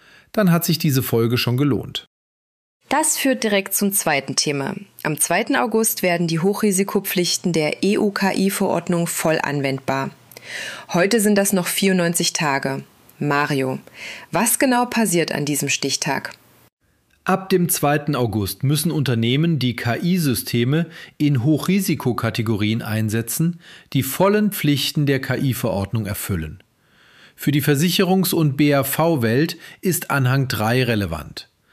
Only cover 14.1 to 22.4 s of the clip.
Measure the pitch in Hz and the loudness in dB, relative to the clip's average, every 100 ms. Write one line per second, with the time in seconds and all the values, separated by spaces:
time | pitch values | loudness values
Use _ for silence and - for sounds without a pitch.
14.1 | - - 165 185 - 277 247 240 233 208 | -16 -6 -2 0 2 2 2 0 0 0
15.1 | 170 151 - 147 143 143 - 139 - - | 2 0 -2 -2 -2 -2 -2 -2 -2 -2
16.1 | 139 - - _ _ _ _ _ _ _ | -4 -6 -12 _ _ _ _ _ _ _
17.1 | _ - 185 185 185 175 - 143 151 151 | _ -2 -2 2 2 2 0 0 0 0
18.1 | 139 120 104 95 - 135 151 170 151 131 | -2 0 0 -4 -2 0 0 0 0 0
19.1 | 117 113 135 170 156 123 113 120 113 175 | 0 2 2 2 0 -2 -2 -2 -2 0
20.1 | 185 151 113 - 120 120 151 165 - - | 0 2 0 -2 0 2 0 -2 -6 -16
21.1 | - 147 143 127 151 - 196 190 151 127 | -2 0 2 2 0 2 0 0 -2 -2
22.1 | 110 113 - | -2 -2 -2